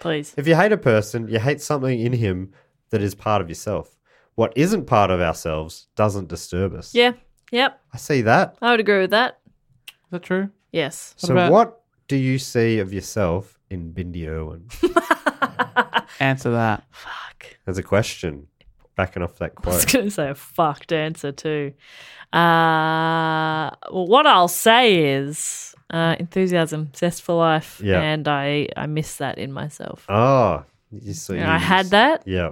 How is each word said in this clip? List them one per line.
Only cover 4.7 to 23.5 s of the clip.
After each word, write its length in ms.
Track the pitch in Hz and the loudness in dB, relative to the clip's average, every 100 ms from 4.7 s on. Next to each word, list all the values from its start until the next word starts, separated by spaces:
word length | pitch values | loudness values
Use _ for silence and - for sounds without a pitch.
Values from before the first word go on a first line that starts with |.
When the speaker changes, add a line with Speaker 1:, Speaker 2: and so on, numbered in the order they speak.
| 214 127 | 0 2
Speaker 2:
part 220 | 113 98 | 4 4
of 120 | 90 | 2
ourselves 680 | 85 80 85 78 80 - _ - | 0 -2 -4 -6 -6 -14 _ 0
doesn't 320 | 107 101 92 | 0 0 -8
disturb 460 | 82 - 87 95 82 | -12 -6 -4 -4 -6
us." 180 | - | -4
Speaker 1:
Yeah. 200 | 233 240 240 _ _ _ | 2 2 0 _ _ _
Yep. 280 | 240 262 - _ | -2 -2 -4 _
Speaker 2:
I 40 | - | -16
see 240 | - 143 | -2 0
that. 340 | 107 156 190 - | 4 4 2 -2
Speaker 1:
I 100 | 233 | 0
would 100 | 233 | 2
agree 180 | 202 202 | 2 2
with 120 | 185 | 2
that. 280 | 208 247 - _ _ _ _ - | 0 0 -6 _ _ _ _ -20
Speaker 3:
Is 60 | _ _ | _ _
that 120 | 180 | -12
true? 260 | 180 185 196 - _ | -4 -4 -4 -10 _
Speaker 1:
Yes. 420 | 165 139 - - _ | -6 -4 -8 -18 _
Speaker 3:
What 60 | 175 | 0
Speaker 2:
So 60 | |
Speaker 3:
about 180 | 180 175 | 4 6
Speaker 2:
what 280 | 196 233 - _ _ - | 6 6 -2 _ _ -4
do 80 | 139 | 0
you 220 | 131 131 | 0 -2
see 400 | - 120 113 110 | -2 2 2 2
of 120 | 92 | -2
yourself 680 | 98 87 113 90 90 101 _ _ | -6 -6 -2 0 0 -6 _ _
in 240 | 92 85 | -12 -10
Bindi 340 | 82 87 85 78 | -10 -8 -8 -8
Irwin? 400 | 80 78 82 107 - | -8 -8 -12 -18 -4
Speaker 1:
<laughs> 1400 | 339 339 - 320 302 - - - 208 - 233 - - - | 0 0 -2 -4 -4 -6 -8 -6 -4 -4 -2 -6 -8 -4
Speaker 3:
Answer 320 | 135 131 123 | -2 -2 -2
that. 320 | 117 113 104 _ | 0 0 -2 _
Speaker 1:
Fuck. 680 | - - - - _ - _ | -20 -16 -16 -16 _ -20 _
Speaker 2:
There's 140 | - 92 | -8 -8
a 60 | |
question 640 | 87 98 110 - 87 71 73 _ _ _ _ - | 0 0 0 -6 -8 -8 -16 _ _ _ _ -6
backing 240 | 90 95 | -4 -4
off 140 | 87 - | -8 -6
that 160 | 82 - | -10 -6
Speaker 1:
I 60 | 90 | -4
was 160 | 90 - | -2 0
Speaker 2:
quote. 80 | |
Speaker 1:
gonna 180 | 262 202 | 0 0
say 180 | 202 143 | -4 -6
a 60 | 156 | -8
fucked 560 | - - 160 143 - | -10 -2 -2 -2 -4
answer 400 | 165 156 160 143 | -4 -4 -6 -10
too. 420 | 139 160 151 143 - - - - - - | -8 -6 -4 -6 -12 -20 -20 -20 -20 -4
Uh, 1400 | 170 170 165 165 160 160 160 160 165 160 156 160 | 2 4 4 4 2 0 0 0 0 0 -2 -2